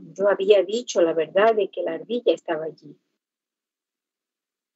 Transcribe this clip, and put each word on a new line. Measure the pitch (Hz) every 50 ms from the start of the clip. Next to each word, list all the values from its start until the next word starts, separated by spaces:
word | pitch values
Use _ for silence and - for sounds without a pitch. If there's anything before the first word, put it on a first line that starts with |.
| 185 160 160
Yo | 185 196
había | 202 190 190 196 196 208 196 175
dicho | 185 214 240 247 - - 208
la | 175 165 160
verdad | 165 156 156 165 190 208 226 226
de | 214 196 -
que | - 185 -
la | 165 165
ardilla | 156 160 175 226 247 233 190 165
estaba | 160 - - 170 156 160
allí". | 156 151 _ 156 147 147 _ _ _ _ _ _ _ _ _ _ _ _ _ _ _ _ _ _ _ _ _ _ _ _ _ _ _ _ _ _ _ _ _ _ _ _